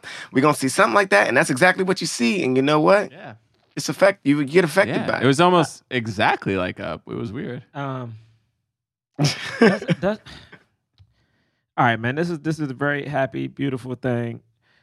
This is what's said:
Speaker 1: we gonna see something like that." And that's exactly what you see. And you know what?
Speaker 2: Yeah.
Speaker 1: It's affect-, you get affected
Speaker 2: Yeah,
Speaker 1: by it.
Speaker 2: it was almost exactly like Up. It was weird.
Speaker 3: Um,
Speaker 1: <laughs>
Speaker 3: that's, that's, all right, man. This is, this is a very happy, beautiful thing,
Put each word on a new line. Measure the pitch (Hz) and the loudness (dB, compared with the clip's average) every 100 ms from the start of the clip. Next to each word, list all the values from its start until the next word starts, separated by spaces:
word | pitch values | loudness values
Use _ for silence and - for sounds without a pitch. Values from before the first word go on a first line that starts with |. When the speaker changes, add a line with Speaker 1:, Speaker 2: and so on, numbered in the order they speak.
| - - - | 0 -16 -4
Speaker 1:
we | 135 | 2
gonna | 151 | 4
see | 139 131 | 2 0
something | - 220 208 | 2 2 2
like | 196 | 4
that." | 202 208 | 4 4
And | 127 | 2
that's | - | 2
exactly | 127 180 180 | 4 4 4
what | 185 185 | 0 -2
you | 165 | -4
see. | - 233 196 | -2 0 0
And | 131 127 | 0 0
you | |
know | 139 156 | 2 2
what? | 170 202 - | 4 4 2
Speaker 2:
Yeah. | 170 135 110 _ _ _ - | -10 -18 -18 _ _ _ -10
Speaker 1:
It's | - | -8
affect-, | 139 196 196 139 | 2 2 2 0
you | 147 | 0
get | 135 170 165 | 2 2 2
affected | 175 208 165 | 2 0 -2
Speaker 2:
Yeah, | - | -4
Speaker 1:
by | - | 0
it. | |
Speaker 2:
it | 123 | 2
was | 139 | 4
almost | 180 180 147 - - | 4 4 2 -4 -8
exactly | 123 113 98 135 - 110 95 | -6 -4 0 0 0 -2 -2
like | 90 92 | -2 -6
Up. | 90 82 - | -8 -10 -10
It | |
was | 113 117 | -10 -8
weird. | 117 131 120 - 143 | -10 -10 -12 -14 -12
Speaker 3:
Um, | 139 131 123 110 _ _ _ _ _ | -10 -10 -12 -16 _ _ _ _ _
Speaker 1:
<laughs> | _ _ _ _ - 147 - - - | _ _ _ _ -2 -2 -2 -8 2
Speaker 3:
that's, | 220 202 - 175 | 2 4 -2 -2
that's, | 185 214 - - - - _ _ _ _ _ _ _ _ _ _ _ - | -2 -4 -10 -20 -20 -20 _ _ _ _ _ _ _ _ _ _ _ 0
all | 127 | 0
right, | 113 | 0
man. | 120 143 | -2 -4
This | 175 | -4
is, | 160 | -4
this | 151 156 | -6 -4
is | 143 | -6
a | |
very | 123 143 143 139 | -4 -4 -4 -4
happy, | 139 131 139 135 | -4 -2 -4 -8
beautiful | - 139 131 127 123 | -6 -6 -6 -8 -6
thing, | 131 120 117 117 _ _ _ _ | -4 -2 -4 -10 _ _ _ _